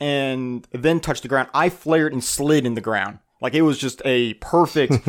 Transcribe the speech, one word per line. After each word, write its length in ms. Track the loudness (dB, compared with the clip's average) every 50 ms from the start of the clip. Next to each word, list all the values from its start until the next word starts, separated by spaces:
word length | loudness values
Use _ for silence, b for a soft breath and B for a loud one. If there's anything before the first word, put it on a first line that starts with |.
and 640 | -4 -2 -2 -2 -2 -2 -4 -4 -6 -6 -8 -10 -10 _
then 280 | -10 -2 2 2 2 2
touch 220 | 0 -2 -4 -6
the 60 | -4 -2
ground. 180 | -2 -2 -2 0 0
I 160 | 0 0 0
flared 420 | 0 -4 -2 0 2 2 2 2 -2
and 100 | -4 -4
slid 420 | -4 -4 -2 2 2 2 2 2
in 80 | 0 -2
the 80 | -4
ground. 380 | -4 -2 -2 -2 -2 -4 -8 -12 _ _ _ _
Like, 140 | -6 -2 2
it 80 | 2
was 160 | 2 2 2 0
just 240 | -2 -6 -6 -6 -2
a 300 | 0 2 2 0 0 -4
perfect 580 | -8 -6 0 2 2 2 2 2 0 2 2 2 0 2